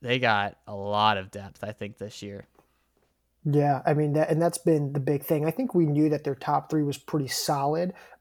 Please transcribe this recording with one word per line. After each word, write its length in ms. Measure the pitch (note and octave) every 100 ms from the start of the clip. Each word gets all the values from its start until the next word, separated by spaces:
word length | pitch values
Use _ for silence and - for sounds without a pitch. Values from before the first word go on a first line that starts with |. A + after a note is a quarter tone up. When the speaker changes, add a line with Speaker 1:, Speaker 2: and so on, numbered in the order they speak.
Speaker 1:
they 180 | A#2+ B2+
got 380 | B2 G#2 G2+ - -
a 80 | G2+
lot 420 | G2+ G#2 G#2+ G2+
of 140 | F#2+
depth, 320 | G2+ G2 -
I 80 | G#2
think, 260 | G#2 G#2 -
this 240 | G2+ -
year. 240 | G#2 G2+ - _ _ _ _ _ _ _ _ _ D3
Speaker 2:
Yeah, 320 | C#3+ C#3+ C3 -
I 80 |
mean, 180 | D3 D3+
that, 160 | D3 D#3
and 120 | D#3
that's 160 | E3+ -
been 340 | F3 D#3 C#3+
the 80 | C#3+
big 240 | C3+ C#3+
thing. 220 | - D#3 D#3
I 60 |
think 220 | D#3+ C4
we 120 | F3 D#3+
knew 240 | D3 D3+
that 160 | D3 D3
their 100 | C3+
top 340 | - D3+ -
three 140 | D#3
was 140 | D3 C#3
pretty 320 | - D#3 B2+
solid, 640 | - - D3 C#3 D#3+ F3+ - - -